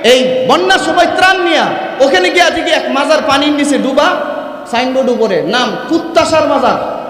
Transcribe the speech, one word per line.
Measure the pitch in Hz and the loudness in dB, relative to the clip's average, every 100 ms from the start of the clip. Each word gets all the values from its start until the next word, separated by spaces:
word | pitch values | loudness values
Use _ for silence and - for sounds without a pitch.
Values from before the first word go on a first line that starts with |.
এই | 214 254 254 254 - | 4 4 2 0 0
বন্যা | 294 370 381 | 0 2 0
সবাই | - 359 339 - | 0 0 0 2
ত্রাণ | 370 381 | 2 2
নিয়া | 349 302 214 - - - | 0 0 0 -4 -8 0
ওখানে | 269 370 359 | 2 2 2
গিয়া | 349 339 | 2 0
দেখি | 330 320 | 0 -2
এক | 302 262 | -2 -2
মাজার | 262 285 311 - | -2 0 0 2
পানির | 277 294 | 0 0
নিচে | 294 285 262 | 0 0 0
ডুবা, | 208 285 330 - - - - - - | 0 2 2 0 -6 -8 -10 -12 -6
সাইনবোর্ড | 240 254 262 247 | -4 -2 0 0
উপরে | 226 220 180 | 0 0 0
নাম | 151 240 233 190 - | 0 -2 -2 -4 -2
কুত্তাসার | 330 - 339 311 320 294 | -2 0 0 2 0 2
মাজার। | 277 240 185 - - - | 0 0 -2 -4 -8 -10